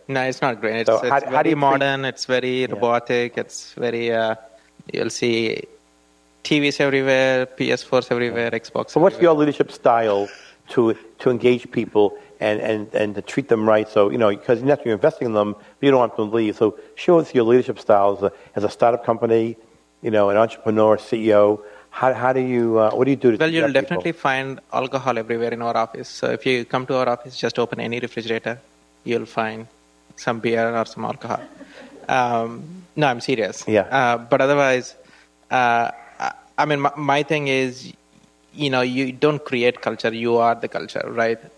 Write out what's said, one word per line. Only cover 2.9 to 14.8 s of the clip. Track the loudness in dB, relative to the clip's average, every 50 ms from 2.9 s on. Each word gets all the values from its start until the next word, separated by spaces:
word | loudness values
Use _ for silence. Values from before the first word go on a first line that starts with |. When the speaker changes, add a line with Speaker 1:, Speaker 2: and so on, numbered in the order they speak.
| 0 0 0 0 -2 -2 -2 -2 -4 -8
Speaker 1:
It's | -10 -10 -12 -18 -18 -16 -10
very, | -6 -6 -4 -4 -4 -2 -2
uh, | 0 0 0 -2 -2 -6 -10 -18 -20 -20 _ _ _ -20 -16 -10
you'll | -6 -6 -6 -6
see | -4 -4 -2 0 0 0 0 -2 -4 -6 -10 -14 -20 -20 _ _ _ _ _ _ _ _ _ _ _ _
T | -4 0 0 2
Vs | 2 0 0 0
everywhere, | 0 0 2 2 2 2 2 4 2 2 2 0 -2
P | -4 -4 -4 -2 -2
S | -2 -2 -2
fours | -2 -2 0 0 0
everywhere, | -2 -2 -2 -2 -2 -4 -4 -4
Xbox | -4 -6 -8 -6 -6 -6 -4 -2
Speaker 2:
So | 2 4
what's | 4 4 4
Speaker 1:
everywhere. | 4 4 4 6
Speaker 2:
your | 4
leadership | 4 2 2 0 -2 -2
style | -4 0 2 2 4 4 2 2 0 0 -2 -4 -8 -16 -20 -20 -20 _ _ -2
to, | 0 2 2 2 2 -2 -6 -20 _ -2
to | 0 0
engage | 0 2 2 2 2 2 -2 -6
people | -6 -6 -4 0 2 2 2 2 0 -6 -18 -18 -8 -4
and, | -2 -2 -2 -2
and, | -2 -2 -2 -4 -4 -4
and | -4 -4 -4 -4 -6
to | -8
treat | -12 -8 -6 -4 -2 0
them | 0 2 4 4
right? | 4 4 2 2
So, | 2 2 2 2
you | 2 2
know, | 2 2 0
'cause | 0 0 0 0 2
you're | 2
not, | 0 0 0